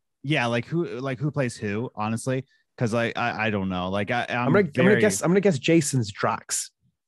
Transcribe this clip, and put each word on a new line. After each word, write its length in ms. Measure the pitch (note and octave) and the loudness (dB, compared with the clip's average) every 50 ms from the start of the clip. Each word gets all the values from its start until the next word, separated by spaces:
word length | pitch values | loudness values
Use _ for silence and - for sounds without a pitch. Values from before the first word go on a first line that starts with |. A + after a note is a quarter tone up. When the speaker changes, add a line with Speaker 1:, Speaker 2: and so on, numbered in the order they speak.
| _ _ _ _ - | _ _ _ _ -4
Speaker 1:
yeah, 240 | C#3 D#3 C#3 A#2+ | -2 0 0 0
like, 200 | A#2+ A#2 A#2+ A#2 | 0 0 -2 -2
who, 180 | - D#3+ E3+ F3 A2 G2+ A#2+ | -2 -4 -4 -4 -4 -6 -8
like, 180 | C3+ C3+ C3 - | -6 -6 -6 -4
who 120 | C#3+ D3+ | -4 -4
plays 260 | - C#3+ C3+ A#2+ - | -2 -2 -2 -2 -2
who, 340 | - G#2+ G#2 G2+ G#2+ B2 - - | -4 -4 -4 -4 -4 -4 -6 -6
honestly, 500 | - G#2+ A2 A2+ A2+ - C3+ C3 C3 B2+ _ _ _ _ _ _ | -4 -4 -2 -2 -2 -2 -2 -4 -4 -4 _ _ _ _ _ _
'cause 180 | - B2 A2 G#2+ | -2 -2 0 0
I, 180 | A#2 A#2 A2+ - | 0 0 0 -2
I, 300 | - A#2+ A#2+ F2+ G2 A2 | -2 -2 -2 -2 -2 -2
I 40 | A2 | -2
don't 180 | G#2 G2+ F#2+ F#2+ | 0 0 -2 -2
know. 200 | F#2 F2+ F2+ F#2 | -2 -2 -2 -2
Like, 200 | G2 G2+ G#2 F#2 | -2 -2 -2 -2
I, 160 | B2 B2 A2+ - | -2 -2 -2 -2
I'm 100 | G2+ A#2+ A#2+ B2+ | -2 -2 0 2
Speaker 2:
I'm 40 | E3+ | 2
gonna, 60 | G3+ | 2
I'm 120 | G3+ D#3 - | 2 2 2
gonna 160 | B2+ C3 G3 | 2 4 4
Speaker 1:
very 100 | G#3+ - | 6 6
Speaker 2:
guess, 220 | G#3+ G#3 F#3+ - - | 4 2 2 2 2
I'm 80 | D#3+ | 2
gonna 100 | F3+ G3+ | 2 4
guess 180 | F3 G3+ E3 B2 | 4 2 2 2
Jason's 520 | - - E3 E3 D3+ - - C3 A2 G2 G2+ | 2 4 4 4 4 2 0 0 -2 -2 -4
Drax, 580 | - - A2 A2 - - - - - - - _ _ _ _ _ _ _ | -2 -2 -2 -2 -2 -4 -6 -6 -6 -6 -8 _ _ _ _ _ _ _